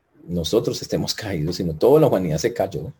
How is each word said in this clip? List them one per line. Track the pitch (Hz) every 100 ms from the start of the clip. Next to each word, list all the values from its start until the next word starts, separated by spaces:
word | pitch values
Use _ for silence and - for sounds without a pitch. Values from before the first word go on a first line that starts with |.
| _ _
nosotros | - 87 82 107 123 120
estemos | - 92 76
caídos, | - 104 92 76 87
sino | 90 78
toda | 113 151
la | 147
humanidad | 104 90 78
se | 117
cayó, | - 98 78 76 -